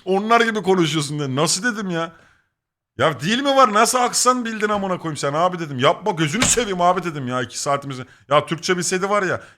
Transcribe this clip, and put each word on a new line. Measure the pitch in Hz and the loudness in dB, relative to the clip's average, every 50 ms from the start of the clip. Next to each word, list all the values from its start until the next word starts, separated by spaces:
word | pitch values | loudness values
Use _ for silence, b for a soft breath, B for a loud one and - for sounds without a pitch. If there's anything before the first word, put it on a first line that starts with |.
| B | B
"Onlar | 185 190 196 208 220 233 233 | -2 -2 0 2 4 4 4
gibi | 226 233 214 214 170 | 4 2 0 -2 0
konuşuyorsun," | 185 190 185 165 151 156 160 143 135 151 147 | 2 2 2 2 2 0 -2 -4 -4 -4 -6
dedi. | 147 135 127 | -4 -2 0
"Nasıl?" | 139 160 165 180 185 196 247 214 | 0 0 0 0 0 -2 -4 -4
dedim | 214 208 185 | -4 -6 -6
ya. | 170 165 165 165 165 b b b b b b b b _ _ _ _ _ _ _ _ 107 | -4 -4 -6 -6 -10 b b b b b b b b _ _ _ _ _ _ _ _ 0
Ya | 127 160 147 110 | 0 0 0 -2
dil | 135 185 220 254 | -2 -2 -2 0
mi | 285 277 269 | 0 2 4
var? | 269 262 220 202 | 6 6 6 6
Nasıl | 214 233 233 254 | 4 4 4 4
aksan | 254 247 240 175 - - 247 254 247 233 | 2 0 0 0 0 2 2 2 0 -2
bildin | 226 220 214 214 208 | -6 -4 -2 -2 0
amına | 214 208 196 190 180 165 | 0 0 -2 -2 -4 -4
koyayım | - 165 147 | -6 -6 -6
sen | 123 - 143 143 | -4 -4 -2 0
abi | 156 175 185 180 170 | 2 0 0 0 -2
dedim. | 165 143 139 123 | -8 -6 -2 2
Yapma | 127 151 175 - 185 214 | 2 2 2 2 -2 -4
gözünü | 185 156 165 147 151 226 247 | -2 0 -2 -2 0 0 0
seveyim | - - - 247 208 190 180 | 0 0 0 0 -2 0 2
abi | 175 180 185 190 170 | 2 2 2 2 -2
dedim | 175 151 147 131 | -6 -6 -6 -6
ya | 123 127 127 | -4 -4 -4
iki | 123 - - - | -4 -6 -8 -6
saatimizi. | - 147 143 143 143 139 135 127 123 b b b b b | -2 -2 -2 -2 -2 -6 -12 -12 -14 b b b b b
Ya | 139 147 143 | 2 2 2
Türkçe | - 170 156 - - 185 | 0 -4 -4 -2 -2 -2
bilseydi | 180 175 - 190 185 190 196 | -2 -2 -2 -2 -2 0 0
var | 208 208 190 | 0 0 0
ya. | 170 131 - B B B | 0 -2 -4 B B B